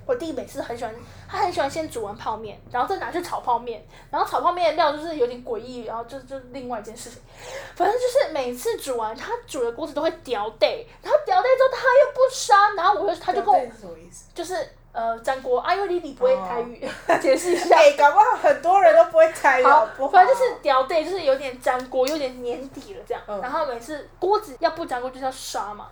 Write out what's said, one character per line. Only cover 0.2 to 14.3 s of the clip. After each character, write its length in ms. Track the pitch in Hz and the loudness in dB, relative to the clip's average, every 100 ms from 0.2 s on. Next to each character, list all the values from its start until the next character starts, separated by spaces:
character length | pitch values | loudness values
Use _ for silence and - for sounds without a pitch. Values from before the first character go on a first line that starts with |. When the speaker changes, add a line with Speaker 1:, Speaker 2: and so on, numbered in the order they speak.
| 330 | -4
Speaker 1:
每 120 | 294 | -10
次 160 | 302 277 | -10 -12
很 160 | - 233 | -10 -8
喜 80 | |
欢， 80 | 233 233 - - - | -10 -12 -20 -20 -12
他 100 | 381 | -4
很 140 | 403 | -2
喜 80 | 349 | -2
欢 100 | 277 | -4
先 180 | 320 311 | -4 -8
煮 140 | 233 | -8
完 100 | 202 214 | -10 -8
泡 200 | 254 214 | -8 -8
面， 240 | 220 196 - | -10 -16 -8
然 100 | 247 | -4
后 60 | - | -2
再 100 | 370 | -4
拿 120 | - | -6
去 120 | 349 | -8
炒 180 | 349 208 | -6 -6
泡 160 | - 233 | -2 -2
面， 300 | 240 220 - - - | -4 -12 -16 -20 -8
然 100 | 302 | -4
后 80 | 392 | -2
炒 120 | - | 0
泡 100 | 311 | -2
面 200 | 359 330 | 0 0
的 60 | 311 | 2
料 140 | 311 | 0
就 80 | 294 | 0
是 180 | 330 311 | -8 -2
有 120 | 240 | -4
点 160 | 247 | -4
诡 140 | 247 214 | -10 -10
异， 260 | 247 247 | -8 -12
然 120 | 214 226 | -10 -10
后 60 | |
就， 140 | 233 277 | -10 -16
就 140 | 254 269 247 | -14 -16 -14
另 180 | 262 247 | -14 -10
外 120 | 233 | -10
一 20 | |
件 120 | 214 | -10
事 140 | 233 - | -16 -18
情。 140 | - - - - - - - | -20 -20 -20 -14 -14 -16 -2
反 120 | 370 | 0
正 80 | 494 | 2
就 100 | 494 | 0
是 240 | 539 - | 2 0
每 200 | 302 247 | -2 -4
次 240 | 247 453 440 | -4 -4 -4
煮 200 | 277 240 | -4 -4
完， 200 | 214 226 | -4 -8
他 160 | - 480 - | -8 -10 -8
煮 160 | 285 | -4
的 80 | 233 | -4
锅 160 | 233 311 | -4 -6
子 80 | |
都 80 | 285 | -2
会 80 | 320 330 | -2 -4
掉 260 | - 220 214 | -8 -6 -6
底， 380 | - 277 208 - - | 0 -2 -2 -12 -16
然 100 | 370 | 0
后 60 | 605 | 0
掉 160 | - 370 | 4 2
底 80 | 480 523 | 4 4
之 60 | |
后 60 | 523 | 4
他 140 | 508 | 4
又 280 | 508 508 - | 4 6 4
不 80 | 508 523 | 2 0
刷， 380 | - - 403 415 | 0 4 4 4
然 100 | 392 | 2
后 160 | 359 302 | 0 2
我 140 | 381 | 0
就， 60 | 339 | -2
他 120 | - | -2
就 100 | 381 | -2
跟 120 | 370 | 2
我 60 | 370 | 2
Speaker 2:
掉 40 | |
底 80 | 240 | 2
是 60 | 226 | -12
什 80 | 190 | -18
么 100 | 160 | -18
意 140 | 180 | -20
思？ 140 | - - | -20 -18